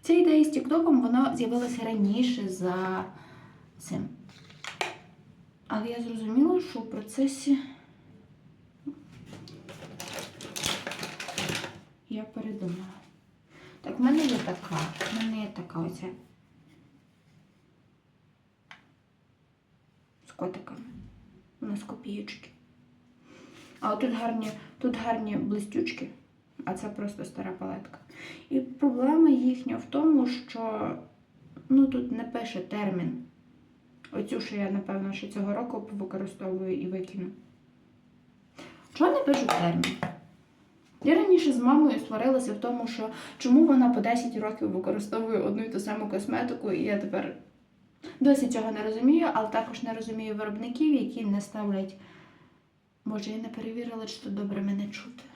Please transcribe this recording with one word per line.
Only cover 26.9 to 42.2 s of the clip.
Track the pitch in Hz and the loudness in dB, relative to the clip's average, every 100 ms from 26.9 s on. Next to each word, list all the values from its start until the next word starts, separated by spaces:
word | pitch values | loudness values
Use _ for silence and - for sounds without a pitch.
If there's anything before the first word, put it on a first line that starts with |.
| 208 202 - 185 | -8 -8 -8 -12
стара | - 190 | -10 -10
палетка. | - 190 180 - - - - - - - | -8 -8 -10 -12 -20 -20 -20 -18 -18 -2
І | 269 | -2
проблема | 254 - 285 247 269 320 320 | -2 0 0 4 4 8 8
їхня | 254 254 247 - 330 | 8 4 2 -4 -6
в | - | -2
тому, | 277 320 285 247 | 2 6 6 4
що, | - - 226 226 214 - - - _ _ _ - - - | -2 -8 -6 -4 -4 -4 -6 -12 _ _ _ -20 -20 4
ну, | 269 262 | 6 8
тут | 254 - | 4 -2
не | 226 | -4
пише | 226 233 208 196 | -4 -6 -6 -8
термін. | 185 208 202 180 170 - - _ _ _ _ _ _ _ - | -6 -2 0 0 -2 -6 -12 _ _ _ _ _ _ _ -10
Оцю, | 208 202 226 | -6 -4 -4
що | - 208 | -4 -4
я, | 196 | -2
напевно, | 196 - 196 196 | -2 -4 -4 -4
ще | 196 202 | -6 -8
цього | 208 202 | -4 -2
року | 208 247 214 - | -2 -4 -8 -8
використовую | 202 185 190 196 - 190 185 185 - | -8 -6 -6 -8 -8 -6 -4 -4 -4
і | 180 | -4
викину. | 190 185 196 180 - - _ _ _ _ _ _ _ _ _ _ - - - - | -6 -8 -8 -10 -12 -20 _ _ _ _ _ _ _ _ _ _ -20 -20 -20 -20
Чого | - 359 | 2 4
не | 571 | 4
пишу | - 262 254 | 2 2 2
термін? | 175 170 170 - - - - - - _ _ _ _ _ _ | 2 2 0 -2 -4 -8 -8 -20 -20 _ _ _ _ _ _
Я | - 339 | 4 4
раніше | 392 349 294 | 6 6 6
з | 247 | 4
мамою | 240 302 294 - | 6 8 6 4
сварилася | - 220 | -4 0